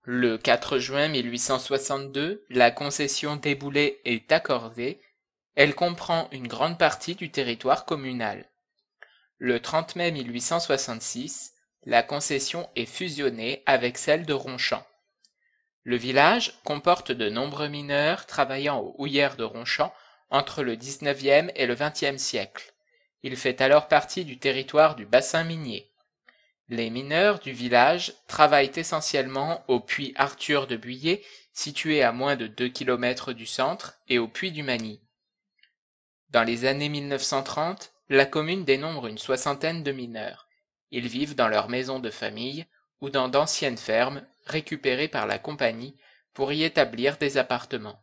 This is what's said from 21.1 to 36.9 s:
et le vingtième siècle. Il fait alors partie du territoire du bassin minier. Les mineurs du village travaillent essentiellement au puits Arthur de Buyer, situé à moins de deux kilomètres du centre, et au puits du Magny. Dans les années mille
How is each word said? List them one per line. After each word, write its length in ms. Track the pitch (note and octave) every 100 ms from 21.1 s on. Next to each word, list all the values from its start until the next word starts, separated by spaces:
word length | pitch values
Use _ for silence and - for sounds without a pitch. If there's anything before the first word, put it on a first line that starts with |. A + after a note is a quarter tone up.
| C3+ C3+ C#3+ F3
et 140 | - B2+
le 80 | B2
vingtième 420 | D3 - C#3+ C3+
siècle. 560 | - A#2 F#2+ - - _ _ _ _ _
Il 160 | C3+ B2+
fait 240 | C3 B2+
alors 260 | C3+ D3 D3
partie 380 | D3 - - D#3+
du 140 | B2+
territoire 560 | C#3+ C3 C3+ D3 D#3 B2
du 100 | G#2
bassin 380 | B2 - E3
minier. 480 | E3 E3 C#3+ - - _ _ _ _ _ _ _ _
Les 200 | A#2 A2+
mineurs 480 | A#2+ C#3 D#3+ G3+ G3+
du 140 | -
village 640 | B2 A#2+ A#2+ C3+ F3 - - -
travaillent 440 | - D3+ D3 C#3 E3
essentiellement 880 | E3 D#3+ - C#3+ C3 C3+ D3 E3 -
au 120 | B2
puits 360 | - - C#3 -
Arthur 500 | C#3 - - D3 C3
de 100 | A#2+
Buyer, 480 | A#2+ B2+ D#3 G3+ - - _
situé 480 | - D3+ C#3+ D#3 D3+
à 100 | B2
moins 240 | A#2+ C#3 C3+
de 120 | A2+
deux 220 | G#2+ B2
kilomètres 600 | B2 B2+ B2 B2 B2 -
du 140 | A#2 A#2
centre, 540 | - C3+ F#3+ - - _
et 80 | B2
au 100 | A2+
puits 240 | - F#3
du 120 | D3+
Magny. 400 | C#3+ A#2+ A2 G#2 _ _ _ _ _ _ _ _ _ _ _ _ _
Dans 120 | A#2
les 240 | A2+ A#2 C3
années 240 | C#3
mille 180 | D3